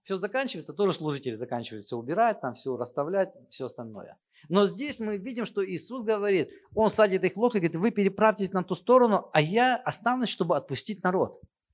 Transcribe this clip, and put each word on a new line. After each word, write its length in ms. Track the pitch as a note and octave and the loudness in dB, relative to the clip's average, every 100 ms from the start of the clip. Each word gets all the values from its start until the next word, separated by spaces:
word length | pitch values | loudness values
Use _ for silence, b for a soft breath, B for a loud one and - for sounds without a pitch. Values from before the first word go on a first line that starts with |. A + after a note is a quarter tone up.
всё 160 | - F#3+ | -8 -6
заканчивается, 540 | G3+ C4 C4+ E3 D3+ | -4 -4 -4 -6 -10
тоже 200 | D3 G3+ | 0 0
служители 440 | - D3+ C#3 B2+ A2 | 0 -4 -4 -6 -8
заканчивают 500 | A#2+ A#2+ A2+ G#2+ - | -6 -6 -6 -12 -8
всё 120 | A#2+ | -8
убирать, 420 | A#2+ G3+ A#3 - | -4 2 2 0
там 140 | C3 | -6
всё 220 | A2 C3+ A#2+ | -6 -6 -6
расставлять, 600 | A#2 - D3+ G3 F#3 - - | -6 -4 -2 -2 -2 -6 -20
всё 160 | - B2+ | -12 -12
остальное. 520 | - A2+ G2+ F2 - _ B D3 | -12 -14 -14 -18 -20 _ B 0
Но 180 | F#3+ G3 | 2 2
здесь 340 | F#3 C#4+ A#3 | 0 -8 -6
мы 180 | G#3+ G3+ | -6 -6
видим, 280 | A3+ A#3+ G#3+ | -6 -8 -6
что 180 | G3+ | -4
Иисус 400 | F#3+ E3+ - B3+ | -4 -6 -8 -6
говорит, 460 | G#3+ G#3 G#3 F#3 C3 B B | -2 0 2 2 0 B B
Он 160 | G#3 G#3+ | 0 2
садит 340 | - G#3 F#3 | 4 4 4
их 120 | F3+ G3 | 0 0
в 20 | |
лодку 200 | A#3+ G#3+ | 0 2
и 20 | |
говорит: 160 | E3 E3 | 0 0
«Вы 140 | A3 | 0
переправьтесь 600 | G#3 F#3+ F#3+ A3 G3+ F#3 | 2 0 4 2 4 -2
на 100 | F#3 | -2
ту 120 | F3 | -2
сторону, 560 | F3+ - B3+ A#3 G3 - | -4 4 6 6 4 2
а 80 | D#3 | 2
я 360 | D#3 A3 B3+ A#3+ | 4 4 2 2
останусь, 540 | D3+ - A#3 B3+ A3+ | -4 -2 -2 0 -2
чтобы 260 | - E3+ D3 | -2 0 0
отпустить 460 | - C3+ - G3 | -2 -6 -6 -4
народ». 380 | F3+ F3+ A2+ - - _ _ | 0 2 0 -4 -20 _ _